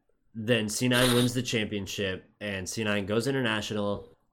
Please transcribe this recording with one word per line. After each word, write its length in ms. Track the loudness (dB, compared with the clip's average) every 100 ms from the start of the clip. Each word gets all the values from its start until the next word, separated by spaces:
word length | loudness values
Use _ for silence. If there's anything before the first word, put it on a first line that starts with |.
| _ _ _ -6
then 340 | 0 2 0
C 180 | 0 2
nine 280 | 4 6 6
wins 180 | 4
the 80 | 0
championship, 880 | -2 -2 -2 -4 -6 -4 -4 -4 -10 _
and 300 | -8 -6 -6
C 140 | -4
nine 220 | 0 0 0
goes 220 | 0 0
international 800 | 0 0 0 -2 -2 -2 -4 -8 _ _